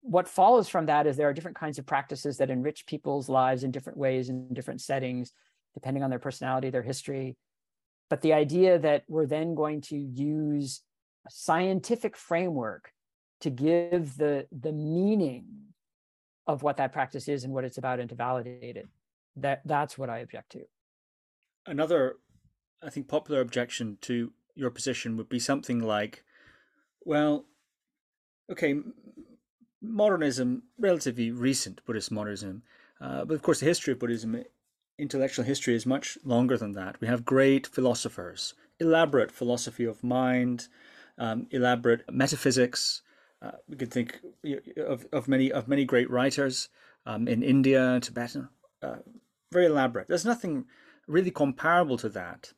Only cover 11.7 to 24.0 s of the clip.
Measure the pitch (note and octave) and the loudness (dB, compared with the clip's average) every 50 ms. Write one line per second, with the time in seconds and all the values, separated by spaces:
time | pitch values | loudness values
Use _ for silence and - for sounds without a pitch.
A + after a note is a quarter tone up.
11.7 | F#3+ F#3 - - A#3+ A#3 - G#3 - - - - E3+ E3 F#3 F3+ D#3+ C3+ A#2 A2 | 0 -2 0 -2 -4 -2 -2 -6 -6 -8 -6 -2 -2 0 0 0 -2 -2 -4 -4
12.7 | F#2 D2 _ - _ _ _ _ _ _ _ _ _ _ - D#3 C3 A#2+ C#3 D#3 | -8 -10 _ -20 _ _ _ _ _ _ _ _ _ _ -6 -6 -4 0 2 4
13.7 | E3+ E3+ E3+ E3+ F3 F3+ E3 C#3+ B2+ C#3 D3+ D3 D3 C#3 C3+ _ - C3+ A#2+ D#3 | 4 4 2 2 0 -2 -2 -4 -4 -2 0 0 0 -2 -4 _ -14 -10 -8 -6
14.7 | D#3 D3+ D3+ D3+ D#3+ F3 F#3+ G3+ A3 G#3 F3+ C#3 B2 B2 - - - - - - | -6 -4 -4 -2 0 2 2 2 2 2 0 0 -2 -8 -14 -18 -20 -20 -20 -20
15.7 | _ _ _ _ _ _ _ _ _ _ _ _ _ _ _ - D3+ C3+ C3+ D3 | _ _ _ _ _ _ _ _ _ _ _ _ _ _ _ -4 -4 0 0 -2
16.7 | C3+ - C3+ B2+ - D3 C3+ B2+ - C#3+ A#2 - C#3+ C#3 B2 C3 C3+ C3+ B2+ B2+ | 0 0 -2 -2 0 -4 -4 -4 -4 -10 -6 -4 -4 -4 -4 -6 -6 -4 -6 -6
17.7 | - - B2+ C3 B2+ B2+ A#2+ A2+ B2 A#2+ B2 B2 B2+ B2+ A#2 B2 B2 B2 A#2+ A#2+ | -8 -6 -4 -4 -4 -4 -6 -8 -8 -6 -4 -2 -2 -4 -4 -8 -12 -14 -16 -14
18.7 | A2 G2+ - - _ _ _ _ _ _ _ _ _ C#3+ C3+ C#3 C#3 C#3 _ C#3+ | -14 -14 -16 -18 _ _ _ _ _ _ _ _ _ -6 -4 -4 -4 -4 _ -2
19.7 | D#3 C#3+ D3 C#3+ - - C3+ B2 A#2 A#2 A#2+ A#2 - A2 - _ - B2 - _ | 0 0 0 -2 -6 -10 -10 -8 -8 -10 -12 -12 -14 -16 -16 _ -20 -20 -20 _
20.7 | _ _ _ _ _ _ _ _ _ _ _ _ _ _ _ _ _ _ _ - | _ _ _ _ _ _ _ _ _ _ _ _ _ _ _ _ _ _ _ -8
21.7 | C#3 C#3 D#3 D#3 F3 D#3 C3 C3 - - _ _ _ _ _ _ _ _ _ _ | -2 -2 0 2 4 2 2 2 -2 -8 _ _ _ _ _ _ _ _ _ _
22.7 | _ _ - D3 - D3+ C3+ - - D#3 D#3 - D3+ C3+ B2+ A#2 - B2+ A#2+ A#2 | _ _ -16 -10 -10 -10 -8 -2 -2 -2 -2 0 0 0 0 0 0 -4 -4 -2
23.7 | - - A#2+ A2 G#2 - | -4 -6 -6 -6 -8 -10